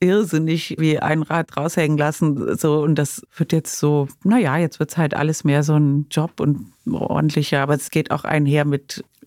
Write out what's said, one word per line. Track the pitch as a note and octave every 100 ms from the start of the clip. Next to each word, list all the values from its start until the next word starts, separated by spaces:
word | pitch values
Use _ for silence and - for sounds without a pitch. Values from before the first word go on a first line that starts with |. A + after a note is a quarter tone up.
irrsinnig | F3+ G3+ F#3 D#3+ D#3+ E3 - -
wie | D#3 D3+
ein | - D#3+
Rad | D3+ E3 D#3+ -
raushängen | D#3+ - D#3 D3+
lassen. | D3 D3+ D#3 C#3 C2 -
So, | D#3 D3+
und | D3+ D3+
das | C#3+ - - -
wird | E3
jetzt | D#3+ - -
so, | D3 D3 C#3 -
naja, | F#3 B3 D#3 D3+
jetzt | E3 -
wird's | D#3 -
halt | D3+
alles | - D#3 D#3
mehr | D3 C#3+
so | D3 D3+
ein | D3 C#3+ D3
Job | - E3 -
und | D3 C#3 - _ -
ordentlicher. | - - D3+ D#3 D#3 C#3+ C#3+
Aber | C#3
es | D3 -
geht | D#3+ D3+
auch | D3
einher | - D3+ C#3+ D3
mit, | D3 C#3 - - - _